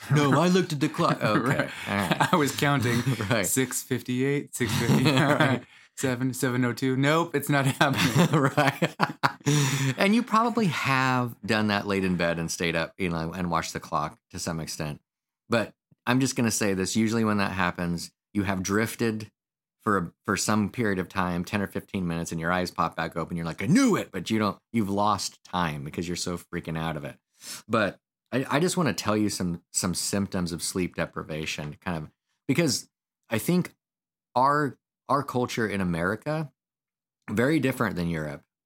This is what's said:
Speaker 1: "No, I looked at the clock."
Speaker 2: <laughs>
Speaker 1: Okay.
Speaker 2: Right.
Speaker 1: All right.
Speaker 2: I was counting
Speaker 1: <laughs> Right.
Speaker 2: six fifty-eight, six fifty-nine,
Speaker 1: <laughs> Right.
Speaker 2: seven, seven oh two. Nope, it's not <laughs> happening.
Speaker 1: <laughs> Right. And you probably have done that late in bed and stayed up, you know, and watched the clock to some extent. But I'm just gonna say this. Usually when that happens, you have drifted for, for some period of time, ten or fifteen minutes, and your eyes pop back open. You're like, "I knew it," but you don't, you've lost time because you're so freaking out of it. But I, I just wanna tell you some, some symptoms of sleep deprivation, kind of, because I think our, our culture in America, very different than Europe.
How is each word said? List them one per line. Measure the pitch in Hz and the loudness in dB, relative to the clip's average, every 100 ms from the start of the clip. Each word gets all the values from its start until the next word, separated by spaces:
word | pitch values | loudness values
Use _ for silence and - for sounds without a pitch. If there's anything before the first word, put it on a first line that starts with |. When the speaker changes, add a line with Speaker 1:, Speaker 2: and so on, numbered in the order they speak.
| - | 0
Speaker 1:
"No, | 147 143 147 | 2 4 4
I | 180 | 4
looked | 185 - | 4 2
at | 147 | 0
the | 151 | -2
clock." | - 151 - | 2 0 2
Speaker 2:
<laughs> | |
Speaker 1:
Okay. | 113 107 | 0 2
Speaker 2:
Right. | 120 151 - - - | 2 0 -2 -6 -2
Speaker 1:
All | 101 | 0
right. | 95 - 143 | 2 4 4
Speaker 2:
I | 175 | 4
was | 139 - | 2 2
counting | 147 139 120 117 120 | 2 4 2 2 2
Speaker 1:
<laughs> | 117 101 | 0 0
Right. | 117 90 | 0 2
Speaker 2:
six | 131 127 - | 0 0 -4
fifty-eight, | - 123 123 127 135 143 - | -4 -4 -2 -2 0 -2 -4
six | - 117 - | -4 -2 0
fifty-nine, | 120 139 147 131 139 147 | 2 4 4 4 4 4
Speaker 1:
<laughs> | |
Right. | 147 127 - - - - | 4 2 -4 -20 -20 -4
Speaker 2:
seven, | 135 120 131 | -2 0 -2
seven | 120 131 123 | 0 0 2
oh | 123 | 0
two. | 120 131 131 | 0 0 2
Nope, | 139 160 165 147 | 4 2 2 -2
it's | 143 | 0
not | 143 135 | 2 2
<laughs> | - | 4
happening. | 151 107 165 117 170 160 | 2 2 2 4 4 4
Speaker 1:
<laughs> | 135 - | 2 2
Right. | 139 - - - - - - - 143 147 135 135 135 127 | 2 2 -2 0 -4 0 -4 -2 0 2 2 0 0 2
And | 196 | 2
you | 226 | 2
probably | 247 214 233 226 196 | 2 0 0 0 0
have | - 135 131 131 127 120 120 | 0 0 2 2 0 -2 -4
done | 101 110 107 | 0 2 2
that | 101 101 | 0 0
late | 98 | 0
in | 95 87 | 2 2
bed | 85 85 | 0 0
and | 82 | -4
stayed | - 85 82 | -2 0 0
up, | 78 - | -2 -4
you | 92 | -4
know, | 82 82 | -2 -4
and | 87 87 | -4 -2
watched | 82 - | -2 -2
the | - | -8
clock | - 78 76 - _ | -6 -4 -4 -8 _
to | 90 | -10
some | - 82 | -6 -6
extent. | 73 - 78 69 _ _ _ _ - | -6 -8 -8 -10 _ _ _ _ -4
But | 113 101 - _ _ 117 | -2 -2 -10 _ _ 0
I'm | 127 | 2
just | 131 - | 2 0
gonna | 113 | 0
say | - 104 | 0 0
this. | 95 92 110 | 0 0 2
Usually | 110 113 | 2 2
when | 110 104 | 2 2
that | 98 | 0
happens, | 92 87 90 87 85 - _ _ | 0 0 0 -2 -4 -6 _ _
you | 101 | -2
have | 98 95 | -2 -2
drifted | 92 101 110 - 117 110 110 _ _ _ _ _ | 0 0 0 0 -2 -2 -8 _ _ _ _ _
for, | 110 101 82 - - | 0 0 0 -6 -2
for | 95 | 0
some | - 107 98 | 0 0 0
period | - 107 92 | -2 -2 -2
of | 87 | -4
time, | 98 90 87 | -4 -2 -2
ten | 87 104 | -4 -4
or | 98 | -4
fifteen | 98 - 98 87 | -6 -6 -4 -4
minutes, | 82 82 | -4 -4
and | 82 | -4
your | 82 | -2
eyes | 92 90 | 0 -2
pop | - 82 - | -2 -2 -2
back | 82 82 | -6 -6
open. | 78 85 | -6 -6
You're | 82 | -6
like, | 80 | -4
"I | 98 | 2
knew | 226 262 147 | 4 4 0
it," | 98 | -2
but | 95 82 | -8 -2
you | 110 | 0
don't, | 104 - _ | 0 -2 _
you've | 117 98 | -2 0
lost | 101 104 98 - - | 0 2 0 -4 -12
time | - 90 85 76 | -6 -2 -2 -4
because | 71 92 85 | -8 -6 -6
you're | 87 | -6
so | 90 87 | -6 -8
freaking | - 85 80 80 | -8 -10 -6 -6
out | 80 73 | -4 -6
of | |
it. | 69 - _ _ - - - | -10 -14 _ _ -16 -16 -2
But | 113 98 - _ _ _ | 0 0 -4 _ _ _
I, | 123 131 | -4 0
I | 143 | 0
just | 175 180 | 0 0
wanna | 143 | 0
tell | 92 - 107 | -2 0 0
you | 104 | 0
some, | - 90 85 _ | -2 -4 -4 _
some | - 95 | -4 -2
symptoms | 87 - 101 98 98 85 | -2 -2 -2 -2 -4 -4
of | 82 | -4
sleep | - 95 87 - | -4 -2 -2 -4
deprivation, | 80 - 85 78 78 - 73 76 | -6 -6 -8 -6 -6 -6 -8 -8
kind | 95 82 | -6 -6
of, | 78 _ _ _ - | -8 _ _ _ -4
because | 139 160 - - _ _ _ - | 0 0 -2 -6 _ _ _ -6
I | 113 | -4
think | - 180 - _ _ _ _ _ _ | 0 0 0 _ _ _ _ _ _
our, | 123 135 147 143 - _ _ - | 2 4 4 0 -4 _ _ -2
our | 139 | -2
culture | 139 127 120 - 107 | 0 -2 0 0 0
in | 98 | 0
America, | 92 82 87 110 147 156 151 _ _ _ _ _ _ _ - | 0 0 0 -2 -4 -6 -6 _ _ _ _ _ _ _ -4
very | 107 131 160 | 0 2 4
different | 131 127 110 87 | 2 0 -2 -2
than | 85 | -2
Europe. | 82 73 71 _ _ | -2 -4 -8 _ _